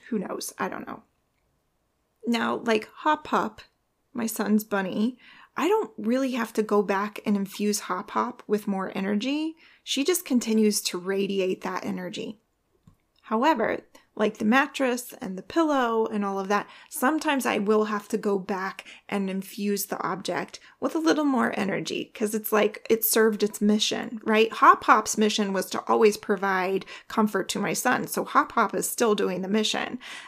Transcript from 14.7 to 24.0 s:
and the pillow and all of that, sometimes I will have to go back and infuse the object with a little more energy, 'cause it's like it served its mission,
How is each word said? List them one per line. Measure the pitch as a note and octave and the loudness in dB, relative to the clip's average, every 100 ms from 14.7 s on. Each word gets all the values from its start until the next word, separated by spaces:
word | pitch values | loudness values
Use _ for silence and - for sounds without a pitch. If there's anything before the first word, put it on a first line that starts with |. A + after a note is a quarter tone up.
| - C4 A#3+ - - | 0 -2 -2 -6 -12
and | - F#3+ | -10 -10
the | |
pillow | - E4+ D#4 C#4 A#3 A3+ A3 | -2 0 2 2 2 2 0
and | G#3+ G3+ | 0 -2
all | G3 | -2
of | F#3+ | 0
that, | G#3 - - - | -2 -2 -12 -16
sometimes | - - D#4 D#4 C#4 A#3 | -2 0 2 0 0 0
I | G#3+ | 0
will | G3+ G#3+ | 2 2
have | G#3+ G#3 - | 2 -2 -4
to | G#3+ | -4
go | G#3 G3+ | 0 -2
back | F3+ F#3+ F#3+ - - - - | -2 -4 -6 -10 -16 -20 -6
and | G3+ F#3+ | -4 -2
infuse | F#3+ F#3+ - G3+ G3+ - | -4 -6 -4 -2 -2 -2
the | - | -4
object | - F#3 - E3 - - - _ | -4 -4 -4 -6 -6 -12 -20 _
with | C#4 E4 | -4 0
a | |
little | D#4+ D#4 | 2 4
more | D4 C4 A#3 - | 2 2 0 0
energy, | G3 - D#3+ - - - | -2 -2 -4 -6 -8 -6
'cause | G#3+ | -4
it's | A3 G#3+ | -4 0
like | G#3+ G#3+ - - | 2 2 0 0
it | A3+ - | 0 2
served | A3+ A3 G#3 | 4 4 2
its | G#3 - | -2 0
mission, | G#3 G#3+ - - | 2 2 2 -2